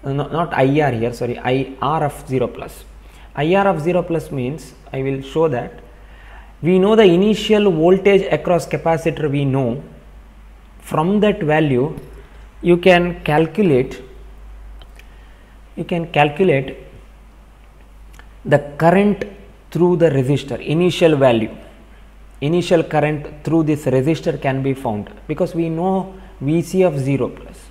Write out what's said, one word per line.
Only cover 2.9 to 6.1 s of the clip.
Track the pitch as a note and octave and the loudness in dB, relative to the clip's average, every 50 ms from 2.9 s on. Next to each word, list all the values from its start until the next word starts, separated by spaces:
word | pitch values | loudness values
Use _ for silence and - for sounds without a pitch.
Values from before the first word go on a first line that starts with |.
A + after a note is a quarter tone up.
| - - - - - - - - - | -20 -20 -20 -20 -20 -20 -20 -14 -6
I | C3+ C#3+ D#3 F3+ | -4 0 2 2
R | G3 G3 G3 | 2 2 2
of | F#3 D#3 | 0 0
zero | C#3+ E3+ F3 F3+ E3+ | -2 0 0 -2 -2
plus | - E3 D#3+ D#3 - | -2 -4 -6 -4 -6
means, | D3+ C#3 B2 B2 D3 D#3+ - - - - - - | -8 -6 -6 -6 -6 -8 -14 -18 -20 -20 -18 -10
I | - C3+ | -8 -6
will | C3+ C3+ C#3 C3+ | -4 -4 -4 -6
show | C3+ - - D#3+ E3 | -8 -6 -2 0 0
that, | D#3+ C3+ A#2+ - F2 - - - - - - - - | 0 0 -4 -6 -8 -14 -18 -20 -20 -20 -20 -20 -20